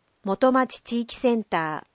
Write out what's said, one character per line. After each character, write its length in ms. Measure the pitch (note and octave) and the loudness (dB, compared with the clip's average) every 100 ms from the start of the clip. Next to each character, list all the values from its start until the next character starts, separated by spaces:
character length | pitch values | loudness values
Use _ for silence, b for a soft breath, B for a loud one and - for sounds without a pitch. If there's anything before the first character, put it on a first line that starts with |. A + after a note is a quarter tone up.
| _ _ | _ _
元 300 | G3 G3 C4 | -4 2 4
町 300 | B3+ B3+ - | 4 0 -4
地 180 | - A#3 | -6 -6
域 160 | A#3 - | -6 -2
セ 180 | B3+ | 0
ン 100 | A#3 | 0
タ 420 | G3+ F3+ D#3+ D3+ - | 0 -4 -2 -6 -10